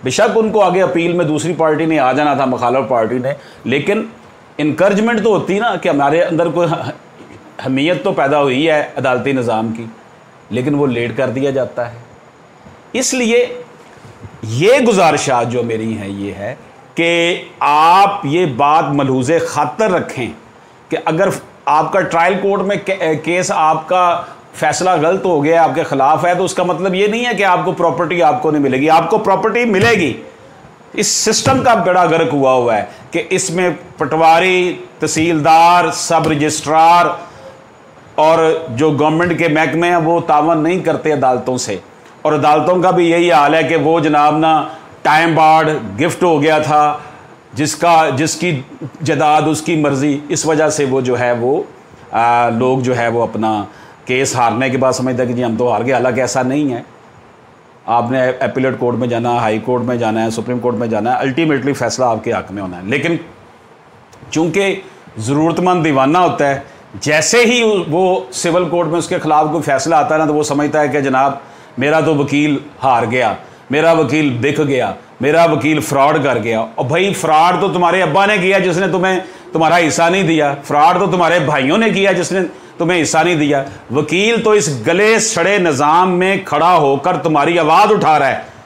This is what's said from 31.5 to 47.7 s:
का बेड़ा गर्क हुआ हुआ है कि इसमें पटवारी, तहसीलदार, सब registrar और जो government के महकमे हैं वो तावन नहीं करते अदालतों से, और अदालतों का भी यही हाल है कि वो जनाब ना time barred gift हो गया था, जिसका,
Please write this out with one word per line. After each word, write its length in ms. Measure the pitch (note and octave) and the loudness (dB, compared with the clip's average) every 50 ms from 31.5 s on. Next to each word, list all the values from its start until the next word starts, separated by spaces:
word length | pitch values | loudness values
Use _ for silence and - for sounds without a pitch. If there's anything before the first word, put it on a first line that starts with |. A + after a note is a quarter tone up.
| C4+ C4 | 0 2
का 120 | A3+ B3+ A#3 | 2 2 2
बेड़ा 280 | G3+ E3+ F3+ F3+ F#3 F3 | 2 2 2 2 2 2
गर्क 260 | E3 D#3+ E3 E3 - | 2 2 2 0 0
हुआ 200 | D3 C#3+ C3+ C3 | 0 0 2 4
हुआ 220 | C3 B2+ A#2+ A#2+ A2+ | 4 2 2 2 0
है 140 | G#2 G2 - - - - - | -2 -2 -6 -12 -20 -20 -6
कि 80 | - E3+ D#3 - | -6 -6 -4 -2
इसमें 400 | F#3+ F#3 - - D#3+ F3+ F#3 F3 D3+ - - - - - | -4 -4 -2 -4 -2 -2 -2 -2 -2 -4 -12 -20 -8 -6
पटवारी, 720 | D#3 C#3 D#3 D#3+ D#3+ D#3+ E3 E3 F3 F#3 F#3 F#3 F3+ F3+ E3+ - - - - - | -4 -2 0 2 4 4 6 4 4 2 2 0 0 -2 -4 -8 -12 -20 -10 -6
तहसीलदार, 880 | D#3+ D#3 - D#3+ D#3+ E3+ E3+ D#3 C#3+ E3 E3 E3 E3+ E3+ F3 F3 E3 D#3+ | -6 -4 -2 -2 0 0 0 0 2 4 4 6 6 6 6 4 2 0
सब 320 | D3+ - - - E3+ D#3+ D#3 | -4 -6 -4 -2 0 0 0
registrar 880 | D#3+ D#3+ C#3+ D3 D3+ D3+ - - C#3+ D#3 D#3+ E3 E3 F3 F3 F3 D#3 - - - - - - - - - - - - - - - - - - - - - - | 0 0 0 0 -2 -2 -4 -4 -2 2 4 6 6 6 6 4 2 -2 -6 -12 -18 -20 -20 -20 -20 -20 -20 -20 -20 -20 -20 -20 -20 -20 -20 -20 -10 -2 0
और 480 | D3+ D#3+ D#3+ D#3+ D#3+ D#3+ D#3+ D#3+ - B2+ | 2 2 4 4 2 2 0 -2 -4 -8
जो 200 | A#2 A#2 D3+ D#3 | -4 0 0 0
government 460 | D3 C3 D3 D#3 D#3 E3 F3 F3 E3+ C3+ | 2 2 2 2 2 0 0 0 0 0
के 100 | E3+ E3 | 0 0
महकमे 380 | D3+ D#3 D#3+ D3+ C3 D#3+ E3+ F3 | 2 0 0 0 0 0 0 0
हैं 80 | F3 E3+ | 0 0
वो 220 | D#3+ D#3+ E3+ E3+ | 2 2 0 0
तावन 360 | E3 - D3+ D3 D3+ E3 E3+ D#3+ | 0 2 2 2 2 2 0 2
नहीं 200 | D3+ D#3+ F3+ F#3 | 0 0 -2 0
करते 300 | D3 D#3+ D3+ C#3 - D#3 | -2 -2 -2 -2 0 -2
अदालतों 440 | D3+ C#3 C3+ B2+ B2+ A#2+ - C3 B2+ B2 | 0 0 2 0 0 0 -2 -4 -4 -4
से, 220 | - - G2+ F2+ - - - - - - - - - | -4 -6 -8 -8 -10 -16 -20 -20 -20 -20 -20 -6 -2
और 80 | D3+ D#3 | -2 0
अदालतों 460 | D3 C3+ D3+ D3+ D#3 D#3 E3 F3+ F#3 | 2 2 2 2 2 2 2 0 2
का 80 | E3+ F#3 | 2 2
भी 180 | F3 F3+ F3 E3+ | 2 4 2 2
यही 200 | E3 E3+ E3+ F3 | 2 2 2 4
हाल 240 | E3+ D3+ C#3+ C#3+ D#3 | 4 4 4 4 2
है 100 | D#3+ D#3+ | 2 0
कि 120 | C3 E3 D#3+ | 0 0 0
वो 220 | C#3 D3+ E3 E3+ | 2 2 0 2
जनाब 360 | D3+ D#3 D3 D3 D3 D3+ D3+ D#3 | 0 2 2 4 2 2 2 2
ना 160 | D#3+ D#3+ D#3+ D3+ C#3+ - - - - - - - - | 2 2 2 0 0 -4 -10 -18 -20 -20 -20 -4 0
time 300 | D3+ D3 D#3 E3 E3+ D#3+ | 2 2 2 2 2 2
barred 320 | D#3 D#3+ D#3 D#3 D#3+ D#3+ D3+ D#3 C#3 A#2 G2 G2 G#2 | 4 4 6 6 4 4 2 -2 -4 -6 -10 -4 -2
gift 240 | D3 F3 E3 - | -2 -2 0 0
हो 160 | F3+ F3 D#3+ D3 | 2 2 2 4
गया 220 | C#3+ D#3 D#3 D#3 | 2 2 2 2
था, 400 | - C#3 D3+ D3+ D3 D3+ C#3+ - - - - - - - - - - - - | 0 2 2 2 2 2 0 -4 -10 -16 -20 -20 -20 -20 -20 -20 -20 -14 -6
जिसका, 560 | G#2 D3+ C#3+ | -4 -4 -4